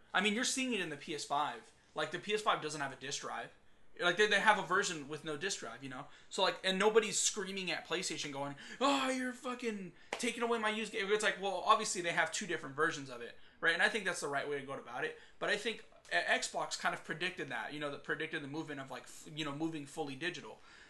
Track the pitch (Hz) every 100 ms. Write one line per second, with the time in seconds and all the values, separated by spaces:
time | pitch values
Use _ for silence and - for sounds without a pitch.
0 | - 180 208 208 247 262 254 214 165 139
1 | - 147 - 147 143 117 - - _ 151
2 | 160 170 - - 220 165 151 151 139 127
3 | 131 - 123 113 131 - - - - -
4 | 175 180 214 202 196 190 165 185 196 160
5 | 135 151 160 147 190 - 117 120 135 131
6 | 139 - - - 180 175 190 190 214 220
7 | 208 - - 220 185 196 180 151 - 165
8 | 185 156 151 139 143 139 - - 269 277
9 | 262 262 254 240 254 247 240 208 180 -
10 | - - 240 233 233 233 214 214 220 214
11 | 196 214 208 185 196 175 - 220 214 196
12 | 170 165 160 - 190 160 135 135 165 143
13 | 135 120 117 - - - 165 170 208 214
14 | 185 - 151 139 143 143 135 127 117 127
15 | 156 - - - 165 202 233 214 - -
16 | - 175 - 247 - 190 151 - 180 170
17 | - 156 180 180 143 120 104 147 147 139
18 | - 147 151 165 139 151 151 139 127 123
19 | - - - 151 151 143 165 160 139 160
20 | 147 131 170 147 110 - - -